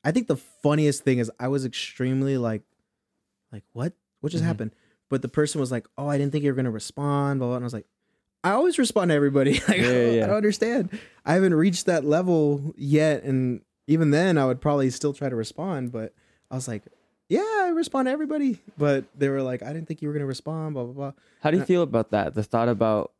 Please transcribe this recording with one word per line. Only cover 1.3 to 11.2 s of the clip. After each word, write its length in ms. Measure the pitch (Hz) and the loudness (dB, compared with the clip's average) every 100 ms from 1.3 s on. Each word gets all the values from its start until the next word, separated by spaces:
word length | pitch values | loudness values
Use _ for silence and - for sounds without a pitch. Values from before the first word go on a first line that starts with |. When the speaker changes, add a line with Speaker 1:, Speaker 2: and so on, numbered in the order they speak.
| - | -4
Speaker 1:
I 80 | 123 | -4
was 160 | 139 | -2
extremely 720 | 131 - - - 127 131 135 135 | -4 -8 -12 -4 -2 0 0 0
like, 240 | 117 107 _ _ _ _ _ _ _ _ _ | -2 -4 _ _ _ _ _ _ _ _ _
like, 140 | 104 _ | -20 _
"What? 220 | 117 151 - _ _ | -6 -6 -8 _ _
What 100 | 147 | -6
just 120 | 131 | -2
Speaker 2:
Mm-hmm. 40 | 113 | -2
Speaker 1:
happened?" 260 | 107 110 _ _ _ _ | -2 -6 _ _ _ _
But 140 | 131 | -4
the 60 | 131 | -2
person 320 | - 151 156 | -2 0 -2
was 120 | 127 | -4
like, 160 | 123 - - | -4 -8 -8
"Oh, 80 | 143 | -2
I 100 | 143 | 0
didn't 120 | 139 | 0
think 120 | 147 | 0
you 60 | 143 | 0
were 40 | 131 | 0
gonna 140 | 127 | -2
respond, 720 | 110 - - 143 143 139 139 | -4 -10 -6 -2 0 0 -2
blah, 80 | 123 | -2
blah." 80 | 123 | -4
And 80 | |
I 20 | 123 | -6
was 60 | |
like, 120 | 104 - _ _ _ _ _ | -10 -14 _ _ _ _ _
"I 60 | 175 | 0
always 260 | 214 359 311 | 2 2 2
respond 300 | 247 214 175 | 0 2 2
to 40 | |
everybody." 400 | 147 143 139 135 139 | 4 4 4 2 2
<laughs> 40 | - | 2
Like, 100 | 185 | 2
Speaker 2:
Yeah, 60 | 123 | 2
Speaker 1:
I 40 | |
don't, 220 | 127 120 | 4 4
Speaker 2:
yeah. 100 | 117 | 4
Speaker 1:
I 20 | 110 | 2
don't 80 | 208 | 2
understand. 640 | 208 202 220 247 180 214 - _ | 2 0 -2 0 -4 -8 -18 _